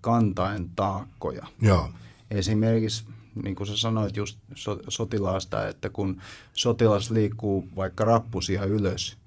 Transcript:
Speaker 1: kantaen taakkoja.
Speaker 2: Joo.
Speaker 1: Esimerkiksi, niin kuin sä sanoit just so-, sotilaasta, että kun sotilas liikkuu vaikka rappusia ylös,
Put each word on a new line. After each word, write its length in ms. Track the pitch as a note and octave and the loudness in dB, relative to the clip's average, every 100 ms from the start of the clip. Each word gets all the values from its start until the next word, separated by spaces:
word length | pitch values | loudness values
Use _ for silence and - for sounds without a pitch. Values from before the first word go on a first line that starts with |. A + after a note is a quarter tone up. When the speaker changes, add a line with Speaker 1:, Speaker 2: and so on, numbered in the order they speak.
Speaker 1:
kantaen 720 | A#2 A#2 G#2+ F2 F#2+ G2+ F2 F2 | 0 4 4 2 -2 -2 -6 -2
taakkoja. 720 | G2 F#2+ - - D2+ - - - | -2 -2 -8 -8 -8 -6 -12 2
Speaker 2:
Joo. 280 | G#2 F2+ - - - - - | 4 4 2 -8 -20 -20 -6
Speaker 1:
Esimerkiksi, 720 | G#2 F#2+ G#2+ A2 A2+ A2 - - - - A2 | -2 0 2 4 2 0 -4 -8 -18 -14 -8
niin 120 | G2+ | -6
kuin 120 | F#2+ G2+ | -6 -6
sä 100 | G#2 | -2
sanoit 400 | A2+ A2 G2+ G#2 | 0 0 -2 -2
just 220 | G2+ - - | -6 -10 -18
so-, 280 | - - G2+ - | -10 -6 -6 -6
sotilaasta, 800 | - A2 A2 F#2+ F#2+ - G#2+ G2+ | -6 -2 0 0 -2 -2 -4 -4
että 220 | - G2+ | -6 -8
kun 300 | - G2 F2+ - - - | -4 -4 -4 -10 -18 -10
sotilas 560 | - B2 A2+ A2+ G2+ A2+ | -2 0 4 4 4 2
liikkuu 580 | A2+ G#2 A2 G#2 G2 - F#2+ | 2 2 0 0 0 -2 -4
vaikka 280 | F#2+ - | -4 2
rappusia 600 | A2 A#2 A#2 F#2+ - G#2+ | 4 4 4 -4 -2 0
ylös, 520 | G2 G#2+ F#2+ F2+ - - | 2 2 0 -2 -6 -12